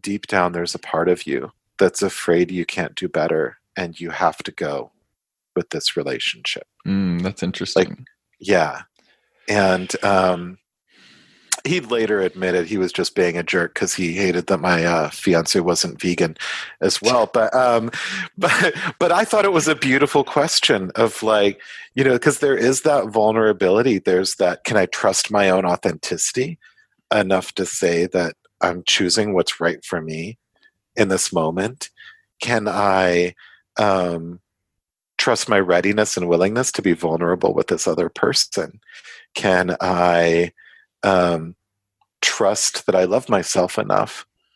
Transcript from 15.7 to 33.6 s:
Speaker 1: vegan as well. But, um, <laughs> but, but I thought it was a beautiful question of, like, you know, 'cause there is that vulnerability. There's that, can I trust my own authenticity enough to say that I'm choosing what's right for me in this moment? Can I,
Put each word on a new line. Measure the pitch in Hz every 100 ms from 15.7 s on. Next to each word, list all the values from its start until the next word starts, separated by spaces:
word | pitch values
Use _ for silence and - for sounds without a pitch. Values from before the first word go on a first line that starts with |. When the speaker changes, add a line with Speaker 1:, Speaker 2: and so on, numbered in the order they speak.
| 85 87 -
Speaker 1:
vegan | 90 87 - - - - - -
as | 95 -
well. | 107 123 107
But, | - 110 127
um, | 123 117 117 - -
<laughs> | 196 180 -
but, | 170 - 180 165 175 -
but | 175
I | 180
thought | 220 220
it | 196
was | 170 147
a |
beautiful | 156 139 135 143 147
question | 131 151 156 - - 110 92
of, | - 113 -
like, | 110 107 101 98 - - -
you | 127
know, | 135 123
'cause | 151 139
there | 143 127
is | 120 131
that | 156 143 107
vulnerability. | 107 107 113 110 95 92 101 127 98
There's | - 92 95 -
that, | 90 85
can | - 107
I | 92
trust | - 104 95 -
my | 104 98
own | 92 92
authenticity | 90 95 80 - 85 - 123 143 165 _ _ _ _ _
enough | 107 95 95 -
to | - 92
say | - 90 85 90
that | 92 82 - _ _
I'm | 90 87
choosing | - - 92 110 104
what's | 98 - -
right | 82 82
for | - 87
me | 80 78 90 117 _ _ _ _ _
in | - 98
this | 95 -
moment? | 87 80 87 104 131 - _ - - _ _
Can | - 120 107
I, | 92 101 95 92 87 90 - - _